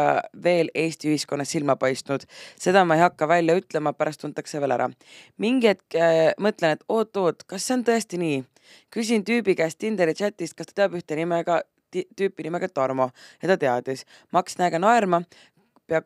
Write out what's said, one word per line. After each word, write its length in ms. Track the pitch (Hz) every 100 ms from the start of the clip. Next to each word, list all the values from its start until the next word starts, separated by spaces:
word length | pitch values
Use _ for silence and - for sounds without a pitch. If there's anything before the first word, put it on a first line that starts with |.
| 147 139 - -
veel 280 | 170 175 156
Eesti 360 | - 160 - 151
ühiskonnas 380 | 151 - 139 139
silma 240 | 165 143 131
paistnud. 480 | 131 131 - 135 - - - -
Seda 300 | 180 190 175
ma 80 | 156
ei 60 |
hakka 240 | 175 - 151
välja 300 | 175 165 180
ütlema, 320 | - 156 151
pärast 300 | - 151 151
tuntakse 360 | 151 147 - 151
veel 100 | 139 120
ära. 100 | 123 - _ - - -
Mingi 320 | 208 262 226
hetk, 180 | 190 _
äh, 360 | 165 170 160 160 -
mõtlen, 380 | 202 - 165 151
et 60 | -
oot-oot, 560 | 220 220 202 175 -
kas 220 | - 190 -
see 60 | 254
on 80 |
tõesti 320 | 233 233 - 175
nii? 180 | 165 139 127 _ _ - _
Küsin 340 | 220 226 226 190
tüübi 300 | 240 196 175
käest 200 | 160 -
Tinderi 360 | 220 202 165
chatist, 400 | 151 208 - 165 -
kas 100 | 165
ta 0 | - 196
teab 80 | 175
ühte 200 | - 151
nimega, 400 | 170 170 165 165 - _ _
ti-, 180 | 185 - -
tüüpi 320 | 196 - 160
nimega 200 | 175 180
Tarmo, 420 | 143 131 131 127 - - -
ja 60 | 165
ta 80 | 185
teadis. 480 | 139 123 131 131 - - _
Ma 80 | 170
hakkasin 300 | 185 - 175
äge 80 | 165
naerma. 400 | 202 240 190 175 175 - _ _ _ _ -
Pea 80 | 160